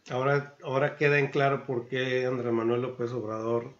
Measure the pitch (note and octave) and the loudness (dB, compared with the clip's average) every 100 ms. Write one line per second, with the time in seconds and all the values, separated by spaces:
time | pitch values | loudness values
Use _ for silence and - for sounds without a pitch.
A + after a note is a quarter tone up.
0 | - B2+ C3+ C#3+ C#3+ - - C3 C#3+ - | -6 0 2 2 -2 -10 -4 0 0 2
1 | D3 C#3+ C3+ C#3+ C#3 C#3 - A#2+ A#2 C3 | 4 4 2 2 2 2 -2 -6 -4 -4
2 | C3 B2+ B2+ B2+ A#2+ A#2 A2+ A#2+ B2+ - | 0 0 0 -2 0 0 2 0 -2 -4
3 | A#2+ B2 G#2+ A2 A2+ A#2 A#2+ | -6 -6 -6 -4 -2 -2 -4